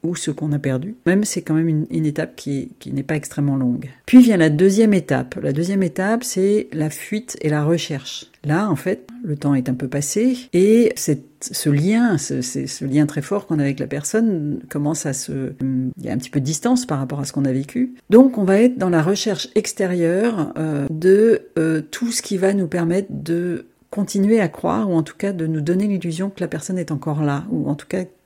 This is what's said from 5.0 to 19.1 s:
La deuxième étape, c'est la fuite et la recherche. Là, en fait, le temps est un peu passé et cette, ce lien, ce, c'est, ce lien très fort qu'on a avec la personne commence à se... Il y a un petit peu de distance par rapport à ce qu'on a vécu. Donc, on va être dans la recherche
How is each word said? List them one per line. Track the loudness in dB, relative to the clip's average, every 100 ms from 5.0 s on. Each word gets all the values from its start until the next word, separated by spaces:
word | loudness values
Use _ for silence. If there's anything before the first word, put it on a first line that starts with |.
| 2 -2 -2 -6
La | -4
deuxième | -2 -2 0
étape, | -2 -2 -2 -2
c'est | -2 -2 2 2 -2
la | -4 -4
fuite | -4 -8 -8 -8 -6
et | -2
la | 0 2
recherche. | 0 -2 -8 -8 -14 -16 _ -2
Là, | 0 0
en | -2
fait, | -2 -6 -8 -14
le | -8 -4
temps | 0
est | 0 0
un |
peu | -4 -4
passé | -4 -2 0 0 0 -2
et | 2 6 6 4 0
cette, | -2 -2 -4 _
ce | -12 -4 0
lien, | 2 2 2 2 2
ce, | -2 -4
c'est, | -4 -6 -8
ce | -6 -2
lien | 2 2
très | 0
fort | -4 -4 -2
qu'on | 0
a |
avec | 0 -2
la | -4
personne | -4 -2 0 2 0 -2 -6 -6
commence | -4 -2 -2 -4
à |
se... | -6 -6 -6 -6 -4
Il | -2 -2 -2 -6 -6
y |
a |
un | -6
petit | -4
peu | -4
de | -2
distance | -2 0 0 0
par | -4
rapport | -4 -6
à | -6
ce |
qu'on | -2
a | 0
vécu. | 0 -4 -4 -4 -6 _
Donc, | 8 8 4
on | 2
va | 4
être | 4 2
dans | 2
la | 2
recherche | 2